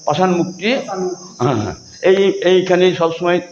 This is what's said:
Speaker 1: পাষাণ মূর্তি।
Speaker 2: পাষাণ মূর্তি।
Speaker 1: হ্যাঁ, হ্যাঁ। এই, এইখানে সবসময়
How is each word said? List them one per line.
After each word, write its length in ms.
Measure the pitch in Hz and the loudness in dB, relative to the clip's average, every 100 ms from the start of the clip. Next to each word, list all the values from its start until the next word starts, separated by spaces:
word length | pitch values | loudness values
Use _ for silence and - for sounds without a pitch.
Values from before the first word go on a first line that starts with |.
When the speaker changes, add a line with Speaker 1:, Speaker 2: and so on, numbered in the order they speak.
Speaker 1:
পাষাণ 260 | - 151 185 | -4 0 2
মূর্তি। 440 | 175 - - 208 | 0 -2 -4 -2
Speaker 2:
পাষাণ 260 | 262 - 370 | -2 -4 -6
মূর্তি। 440 | - - - - | -6 -6 -12 -4
Speaker 1:
হ্যাঁ, 120 | 123 117 | -2 0
হ্যাঁ। 180 | 104 - - - | -4 -8 -14 -4
এই, 300 | 180 190 196 | 2 4 2
এইখানে 600 | 190 175 185 185 180 185 | 2 2 2 4 2 2
সবসময় 460 | 175 165 165 175 180 175 | 2 -2 -2 -2 -2 -4